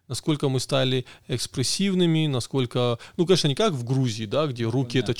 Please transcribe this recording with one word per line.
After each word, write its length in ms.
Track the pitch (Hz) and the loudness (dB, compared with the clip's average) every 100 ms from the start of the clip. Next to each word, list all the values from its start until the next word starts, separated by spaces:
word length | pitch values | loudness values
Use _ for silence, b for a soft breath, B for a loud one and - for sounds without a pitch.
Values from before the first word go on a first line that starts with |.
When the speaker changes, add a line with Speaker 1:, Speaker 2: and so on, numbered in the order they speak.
| - | -10
Speaker 1:
насколько 400 | 127 170 147 143 | -6 -2 0 0
мы 100 | 131 | 0
стали 440 | - 139 131 127 B B - | 0 0 2 0 B B -6
экспрессивными, 1000 | 127 - - 123 - 196 185 170 160 156 | -6 -4 -4 -2 0 0 2 2 2 2
насколько, 680 | 127 - 135 123 127 123 117 B - | -2 -2 -2 -2 0 0 -2 B -2
ну, 80 | 175 | 2
конечно, 220 | 170 151 | 4 4
не 60 | |
как 180 | 135 220 | 2 0
в 100 | 135 | 0
Грузии, 400 | 120 131 127 107 107 | 0 0 0 -2 -4
да, 200 | 127 156 | -2 -2
где 180 | 120 | -2
руки — 320 | 113 123 123 127 | 0 0 0 0
это 100 | |
Speaker 2:
Понятно. 60 | 120 | 0